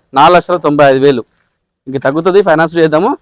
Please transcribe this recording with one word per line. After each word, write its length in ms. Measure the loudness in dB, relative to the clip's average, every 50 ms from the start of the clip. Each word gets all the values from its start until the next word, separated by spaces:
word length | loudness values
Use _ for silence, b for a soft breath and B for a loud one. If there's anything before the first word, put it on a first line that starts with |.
| _ _ 0 2
నాలుగు 160 | 2 4 2
లక్షల 200 | 2 0 -2 -4 -4 -2
తొంభై 200 | -2 0 2 2 2
ఐదు 80 | 2 2 2
వేలు. 180 | 0 0 -2 -6 _ _ _ _ _ _ _ _ _ _ _ _ -12
ఇంక 80 | -10 -6 -6
తగ్గుతుంది, 340 | -4 -4 -2 -2 0 0 0 2 2
ఫైనాన్స్ 260 | 0 0 0 -2 0 -2
చేద్దాము. 300 | 0 0 0 -2 -2 -2 -4 -6